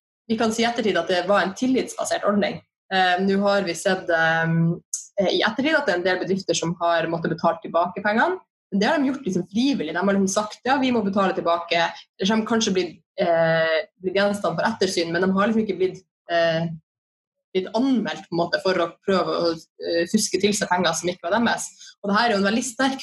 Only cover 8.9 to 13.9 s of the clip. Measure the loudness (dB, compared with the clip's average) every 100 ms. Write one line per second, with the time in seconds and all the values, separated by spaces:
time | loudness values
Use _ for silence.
8.9 | 2 0 -2 -4 -4 -2 0 0 0 -4
9.9 | -2 0 2 2 0 -4 -4 -2 0 2
10.9 | 0 0 2 0 0 0 -2 0 0 0
11.9 | -4 -16 -4 0 0 0 0 0 0 -2
12.9 | -6 _ -2 0 2 4 2 2 0 -2